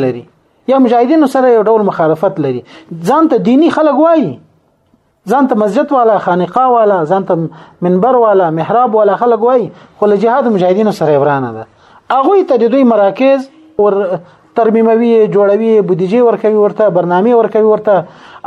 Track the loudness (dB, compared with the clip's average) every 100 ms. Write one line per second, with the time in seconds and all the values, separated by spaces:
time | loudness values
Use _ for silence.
0 | -2 -6 -14 _ _ _ -2 0 2 2
1 | 2 2 2 2 2 2 2 0 0 -2
2 | -2 0 -2 -2 -6 -6 -10 -20 -18 -10
3 | -2 0 2 0 2 2 2 0 0 2
4 | 2 2 -2 -8 _ _ _ _ _ _
5 | _ _ -4 0 0 0 -2 -2 -2 0
6 | 2 0 0 -2 -2 -2 0 2 2 0
7 | 0 -2 -2 -4 -4 -12 -20 -6 -2 0
8 | 0 2 2 2 0 -2 -2 0 0 0
9 | 0 0 0 0 0 0 -2 -12 -18 -4
10 | -2 0 0 0 0 0 0 0 -2 -2
11 | -2 0 0 -2 -6 -12 -16 _ _ -20
12 | -4 -2 2 0 0 0 0 2 2 2
13 | 0 0 0 0 -4 _ _ -2 0 0
14 | -4 -6 -10 _ _ -2 0 2 2 2
15 | 2 2 2 2 2 0 2 0 0 -2
16 | -2 0 0 0 -2 0 0 0 0 0
17 | 0 0 2 0 0 0 0 0 0 -2
18 | -2 -18 -20 -16